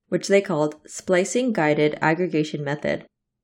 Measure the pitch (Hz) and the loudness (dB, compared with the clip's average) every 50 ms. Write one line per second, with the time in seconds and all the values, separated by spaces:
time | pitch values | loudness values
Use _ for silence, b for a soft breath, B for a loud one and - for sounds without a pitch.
0 | _ - - 175 - - 196 202 196 - 185 147 151 151 151 - - - - - | _ -6 -6 -4 0 2 2 2 2 2 0 0 0 -2 -2 -6 -16 -20 -18 -10
1 | - - 185 175 185 190 - 240 254 262 214 190 160 151 151 147 151 151 151 - | -4 0 2 2 2 2 0 0 0 0 0 2 2 2 4 4 2 2 0 0
2 | - 156 160 160 180 175 156 156 151 151 - 151 147 143 143 143 - - - 156 | 0 0 0 0 0 0 0 0 -2 -2 -4 -6 -6 -6 -6 -4 -4 -4 -4 -4
3 | - _ _ _ _ _ _ _ | -6 _ _ _ _ _ _ _